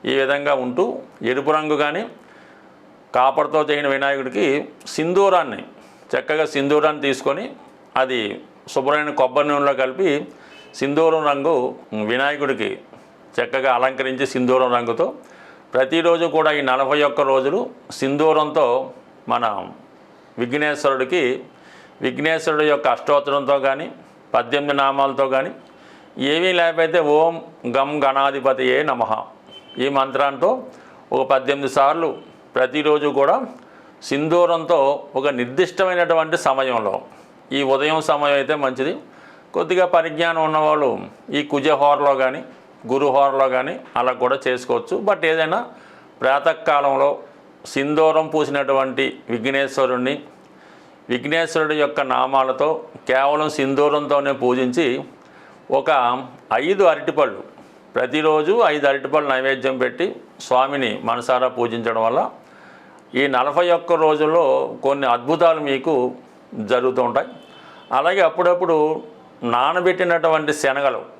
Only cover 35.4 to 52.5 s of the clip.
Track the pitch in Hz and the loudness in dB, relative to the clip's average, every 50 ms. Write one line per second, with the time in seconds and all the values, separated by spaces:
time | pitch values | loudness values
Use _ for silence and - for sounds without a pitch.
35.4 | 123 120 131 160 185 175 - - 190 185 180 175 170 170 165 160 156 156 160 160 | -4 -4 0 -2 -2 0 0 -2 0 0 2 0 2 2 2 2 2 0 -2 0
36.4 | - 147 131 135 135 131 123 113 107 98 101 - - - - - - - - - | 0 0 0 2 0 0 -2 -2 -2 -2 -4 -6 -8 -14 -20 -20 -20 -20 -20 -20
37.4 | - - 131 139 139 131 135 131 143 156 156 160 151 160 151 147 147 143 143 139 | -12 -6 -4 -2 0 2 2 2 2 0 0 0 0 0 0 0 2 2 2 0
38.4 | 135 - 156 147 139 131 127 127 131 151 214 285 - - - - - - - - | 0 -2 -2 -2 -2 -4 -2 -2 -4 -4 -4 -6 -12 -20 -20 -20 -20 -20 -20 -20
39.4 | - - - 170 170 160 185 185 180 180 180 170 165 165 151 151 170 170 165 160 | -20 -8 -4 -4 -2 0 2 2 2 4 2 0 0 0 -4 -2 -2 0 0 0
40.4 | 156 156 156 156 156 151 151 151 143 127 104 98 92 - - - - - - 143 | 0 0 0 2 2 2 2 2 2 0 -2 -2 -8 -14 -18 -20 -12 -6 -4 -4
41.4 | 143 147 147 143 131 156 151 135 143 143 143 139 143 143 139 131 131 127 135 160 | -4 -2 -4 0 2 2 2 4 4 4 4 4 4 2 2 2 0 0 -2 -6
42.4 | 180 - - - - - - - - 117 127 139 147 143 127 139 139 139 135 135 | -12 -16 -20 -20 -20 -20 -20 -18 -6 -2 0 0 2 2 4 4 2 2 2 2
43.4 | 135 131 127 127 127 151 180 - - - - 117 123 127 123 117 123 127 135 135 | 2 2 2 -2 -2 -4 -8 -10 -14 -6 -4 -2 -2 0 0 0 0 0 0 0
44.4 | - 131 127 120 - - 123 117 - - 175 226 214 208 196 - 170 160 160 160 | 0 -2 -2 -2 -2 -2 -2 -2 -2 -4 -6 -2 0 -2 0 0 0 0 0 0
45.4 | 160 156 175 226 247 - - - - - - - - - - - 123 131 135 143 | 0 0 -2 -4 -4 -8 -16 -20 -20 -20 -20 -20 -20 -20 -12 -2 0 2 2 2
46.4 | 143 165 151 - - 160 147 143 143 139 135 135 139 143 - - - - - - | 2 0 -2 0 0 0 2 2 2 2 2 2 2 2 0 -2 -10 -20 -20 -20
47.4 | - - - - - - - 139 139 147 151 151 160 156 151 160 160 156 160 156 | -20 -20 -20 -20 -18 -6 -4 -4 -2 0 2 4 4 4 4 4 0 0 -2 -2
48.4 | 147 135 139 143 139 131 139 135 135 135 123 135 135 127 - - - - 117 113 | -2 0 -2 -2 0 2 2 2 0 0 -2 -2 -2 -2 -4 -8 -8 -6 -6 -4
49.4 | 110 135 135 139 139 135 135 - 135 123 127 123 123 131 147 147 - - - - | -2 -2 0 0 -2 -2 0 0 0 0 0 -2 -2 -2 -4 -6 -10 -18 -20 -20
50.4 | - - - - - - - - - - - - - - 123 120 120 143 156 165 | -20 -20 -20 -20 -20 -20 -20 -20 -20 -20 -20 -20 -6 -6 -6 -4 -2 -2 -2 -2
51.4 | 165 160 - 160 156 151 156 151 147 143 147 151 139 131 127 123 127 131 135 135 | -2 0 0 -2 0 0 0 0 0 0 0 -4 -2 0 0 0 0 2 2 2
52.4 | 131 131 | 2 0